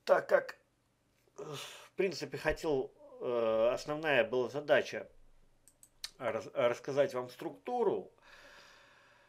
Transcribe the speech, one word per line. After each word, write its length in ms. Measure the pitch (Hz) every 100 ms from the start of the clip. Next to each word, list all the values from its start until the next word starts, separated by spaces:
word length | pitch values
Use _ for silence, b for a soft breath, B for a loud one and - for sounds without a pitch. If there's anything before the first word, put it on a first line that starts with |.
так 240 | - - -
как, 300 | 185 - - _ _ _ _ _ _ _ -
э, 60 |
в 480 | 151 139 - - - -
принципе, 420 | 190 139 143 135
хотел, 560 | 156 151 165 135 135 _ - 247
э, 480 | 127 120 113 110 117
основная 520 | - - 151 160 131 107
была 240 | 127 117
задача 600 | 139 147 135 - 110 98 - - - _ _ _ _ - _ - -
рас-, 340 | 120 107 -
рассказать 600 | - 123 - - 139 131
вам 160 | 127 123
структуру, 840 | - 160 143 - 247 208 107 90 _ B B B B B B B B B B